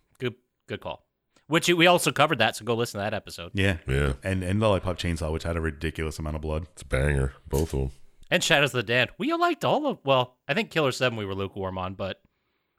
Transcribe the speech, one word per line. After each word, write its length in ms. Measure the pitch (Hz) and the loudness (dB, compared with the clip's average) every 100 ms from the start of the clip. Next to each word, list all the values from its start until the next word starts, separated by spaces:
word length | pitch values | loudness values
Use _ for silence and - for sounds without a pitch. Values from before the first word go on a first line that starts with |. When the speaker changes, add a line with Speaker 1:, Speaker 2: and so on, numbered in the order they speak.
| _ _ | _ _
Speaker 1:
good, 160 | 123 - _ _ - | -8 -8 _ _ -12
good 120 | 104 | -10
call. 240 | 87 - _ _ _ _ - | -8 -12 _ _ _ _ -2
Which 200 | 160 175 | 0 2
we 180 | 175 175 | 6 6
also 260 | 175 160 | 6 2
covered 260 | 135 151 135 | 2 2 4
that, 180 | 110 - | 0 0
so 80 | |
go 100 | 113 | -2
listen 240 | 117 120 104 | -2 -2 -2
to 60 | |
that 100 | 104 | -4
episode. 360 | 104 - 90 85 | -6 -8 -14 -8
Speaker 2:
Yeah. 240 | 101 98 85 - | 0 2 0 -2
Speaker 3:
Yeah. 260 | 67 71 65 | 0 0 -2
Speaker 2:
And, 200 | 95 95 | -4 -4
and 160 | 90 101 | 0 2
Lollipop 360 | 110 92 92 85 | 2 2 0 -4
Chainsaw, 340 | 90 82 78 | -4 -4 -4
which 100 | 80 | -4
had 140 | 85 82 | -4 -4
a 40 | |
ridiculous 580 | 80 71 80 78 78 73 | -4 -4 -6 -4 -6 -6
amount 180 | 78 76 | -8 -6
of 60 | |
blood. 240 | 78 78 87 | -4 -6 -6
Speaker 3:
It's 100 | - | -14
a 40 | - | -4
banger, 480 | 65 71 69 65 - - | 0 2 2 0 -4 -4
both 260 | 69 80 | -2 0
of 60 | 69 | -2
'em. 100 | 67 - - _ - | -4 -8 -20 _ -2
Speaker 1:
And 120 | 175 | -2
Shadows 280 | - 151 143 | 4 4 4
of 60 | 127 | 0
the 40 | |
Damned. 260 | 104 123 117 - | 0 0 0 -2
We 140 | 247 | -4
liked 300 | 330 349 320 | 0 0 2
all 220 | 127 208 302 | 0 0 0
of, 120 | 196 | -4
well, 320 | 135 131 120 _ - | 2 2 2 _ -4
I 60 | |
think 160 | 165 165 | -4 -2
Killer 220 | 170 139 | 0 0
Seven 260 | - 127 113 | 2 -2 -2
we 60 | 98 | -4
were 80 | |
lukewarm 420 | 98 98 101 92 92 | -4 -6 -4 -6 -4
on, 180 | 92 | -6
but 280 | 98 98 - _ _ _ _ _ | -6 -8 -8 _ _ _ _ _